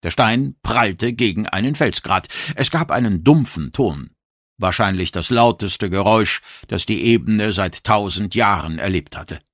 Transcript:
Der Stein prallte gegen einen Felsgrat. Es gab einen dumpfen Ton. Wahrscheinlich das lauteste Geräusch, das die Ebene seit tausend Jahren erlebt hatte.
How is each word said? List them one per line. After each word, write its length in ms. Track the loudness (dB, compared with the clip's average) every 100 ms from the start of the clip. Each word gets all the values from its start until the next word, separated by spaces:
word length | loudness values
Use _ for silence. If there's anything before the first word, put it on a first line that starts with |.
Der 80 | -6
Stein 460 | 0 2 2 -2 -6
prallte 500 | 0 2 2 0 -4
gegen 360 | 0 0 0 -4
einen 260 | -2 -2
Felsgrat. 540 | 0 0 -2 0 0 0 -10 -10
Es 160 | -4 -2
gab 200 | 0 -2
einen 340 | 0 0 2
dumpfen 480 | 6 6 4 -4 -8
Ton. 380 | -2 -2 -2 -12 _ _ _ _ _
Wahrscheinlich 540 | -2 0 0 0 -4
das 180 | -4 -2
lauteste 580 | 4 4 2 -4 -4 -4
Geräusch, 540 | 0 2 4 2 -4 -10 -20 -8
das 180 | -6
die 200 | -2 0
Ebene 480 | 4 2 2 0 0
seit 320 | 0 -4 -4
tausend 500 | 0 0 0 -6 -4
Jahren 440 | 0 2 2 -2 -6
erlebt 380 | -2 -2 -4 -16
hatte. 240 | -14 -16 _